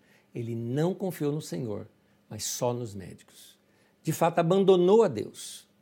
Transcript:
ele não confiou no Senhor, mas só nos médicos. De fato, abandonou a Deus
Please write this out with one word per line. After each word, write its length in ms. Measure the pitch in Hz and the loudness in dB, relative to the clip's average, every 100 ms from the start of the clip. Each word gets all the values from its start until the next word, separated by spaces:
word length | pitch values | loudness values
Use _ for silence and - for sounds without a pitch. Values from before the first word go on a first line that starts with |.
| _ _ _ | _ _ _
ele 200 | - 117 | -10 -8
não 380 | 117 117 135 165 | -6 -4 -2 -2
confiou 400 | 190 190 170 147 | -2 -6 -4 -4
no 80 | 151 | -4
Senhor, 480 | 147 170 120 101 101 _ _ _ _ | -6 -8 -6 -8 -10 _ _ _ _
mas 160 | 107 | -10
só 300 | - - 123 | -8 -4 -2
nos 200 | 120 117 | -2 -6
médicos. 640 | 98 87 - - - - _ _ _ _ _ | -10 -14 -18 -20 -20 -20 _ _ _ _ _
De 100 | - | -6
fato, 260 | - 165 170 | 0 2 2
abandonou 640 | 165 190 196 185 175 220 | 2 4 6 6 8 6
a 60 | 208 | 6
Deus 580 | 110 - - - - - _ | 0 -8 -12 -16 -18 -20 _